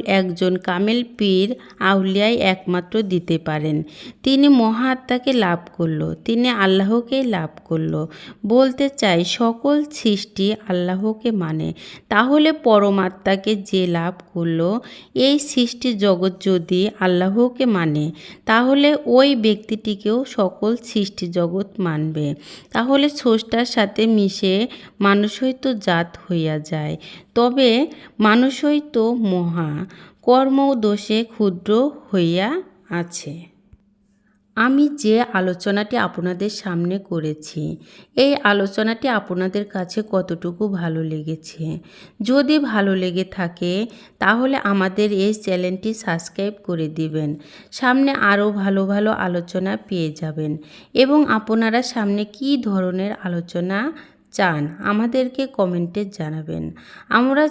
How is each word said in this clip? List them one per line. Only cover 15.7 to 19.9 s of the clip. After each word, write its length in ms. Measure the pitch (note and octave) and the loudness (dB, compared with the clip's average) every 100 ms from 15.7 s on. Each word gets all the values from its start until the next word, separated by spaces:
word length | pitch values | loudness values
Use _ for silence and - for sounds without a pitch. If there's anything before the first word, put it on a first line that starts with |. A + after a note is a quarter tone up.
| - B3+ G#3+ | -2 -4 0
জগৎ 300 | G3+ F3+ F#3+ F3 | 2 2 0 -2
যদি 380 | F#3+ F#3 E3+ F#3 G3+ - | 0 0 0 0 0 0
আল্লাহকে 680 | F#3 F3+ F#3 G#3 B3 A#3+ B3+ G3 | 0 2 0 2 0 2 0 2
মানে, 280 | E3 D3+ D3+ D#3 - - - | 2 0 -2 -6 -18 -12 0
তাহলে 440 | A3 B3 C#4 C#4+ D4 C4+ B3 | 2 4 4 4 2 4 4
ওই 120 | C#4 C4 | 6 4
ব্যক্তিটিকেও 720 | A3 G#3 - G#3+ A3 | 2 0 -2 -6 -4